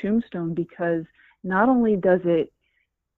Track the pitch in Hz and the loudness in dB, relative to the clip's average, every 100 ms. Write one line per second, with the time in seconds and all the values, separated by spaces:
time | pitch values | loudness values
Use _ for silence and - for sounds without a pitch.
0 | 202 226 - 180 165 165 170 - 170 165 | -2 -2 -2 -6 -6 -6 -6 -6 -4 -4
1 | 165 _ _ _ 185 190 247 247 226 196 | -6 _ _ _ -4 0 2 2 2 2
2 | 185 180 175 165 - _ _ _ _ _ | 2 2 2 0 -2 _ _ _ _ _
3 | _ | _